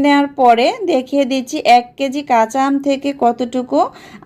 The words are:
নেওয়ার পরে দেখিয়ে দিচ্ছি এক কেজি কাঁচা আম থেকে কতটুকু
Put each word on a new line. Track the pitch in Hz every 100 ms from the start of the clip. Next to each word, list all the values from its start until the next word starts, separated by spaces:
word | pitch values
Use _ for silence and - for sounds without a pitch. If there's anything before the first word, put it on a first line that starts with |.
নেওয়ার | 285 285 285 277
পরে | 247 226 277 480 370
দেখিয়ে | 262 254 285 262
দিচ্ছি | 269 254 302 - 240
এক | 240 -
কেজি | 277 277 285
কাঁচা | 233 226 269 269
আম | 277 277
থেকে | 277 277 277
কতটুকু | 240 240 240 254 254 285 466 - - -